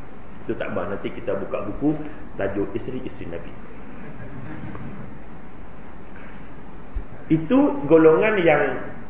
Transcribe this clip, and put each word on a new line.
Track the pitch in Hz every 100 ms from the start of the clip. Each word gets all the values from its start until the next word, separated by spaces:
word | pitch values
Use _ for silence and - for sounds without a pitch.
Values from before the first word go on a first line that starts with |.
| - - - - -
Itu | 101
tak | -
apa, | 101 90
nanti | 98 117
kita | - - 98
buka | 92 - 104
buku | - 143 156 - - - -
tajuk | 98 98 98
isteri-isteri | - - 123 - - 90
Nabi. | 85 - - - - - - - - - - - 311 - - - - - - - - - - - - - - - - - - - - - - - - - - -
Itu | 160 - 262 285 - 139
golongan | 160 160 165 214 208
yang | 165 147 139 127 - - -